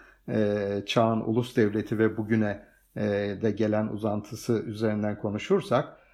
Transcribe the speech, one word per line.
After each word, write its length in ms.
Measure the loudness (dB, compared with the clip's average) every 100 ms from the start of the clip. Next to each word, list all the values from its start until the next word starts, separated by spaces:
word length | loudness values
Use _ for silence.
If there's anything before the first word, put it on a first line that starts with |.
| -20 _ -4
e, 540 | 0 0 0 -2 -4 0
çağın 360 | 2 4 2
ulus 340 | 0 0 0 2
devleti 440 | 2 2 -2 2
ve 180 | 2 2
bugüne, 480 | 0 2 2 -2 -12 _ _ -4
e, 60 | -2 0 -2 -2
de 100 | -2
gelen 360 | 2 2 2 0
uzantısı 680 | -2 -4 -4 -6 -6 -2
üzerinden 640 | -2 -2 -2 0 0 -2 -2
konuşursak, 800 | -4 -4 0 0 2 0 0 -10 _